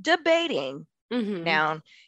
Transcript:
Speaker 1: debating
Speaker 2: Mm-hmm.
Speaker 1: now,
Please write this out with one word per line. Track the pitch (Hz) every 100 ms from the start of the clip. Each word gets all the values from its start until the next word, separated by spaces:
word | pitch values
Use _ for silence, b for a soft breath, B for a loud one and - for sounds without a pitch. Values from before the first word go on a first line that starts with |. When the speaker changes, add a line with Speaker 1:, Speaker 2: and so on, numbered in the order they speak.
Speaker 1:
debating | 190 349 320 330 339 165 135 143 160 _ _
Speaker 2:
Mm-hmm. | 247 208 190 170
Speaker 1:
now, | 156 156 156 - b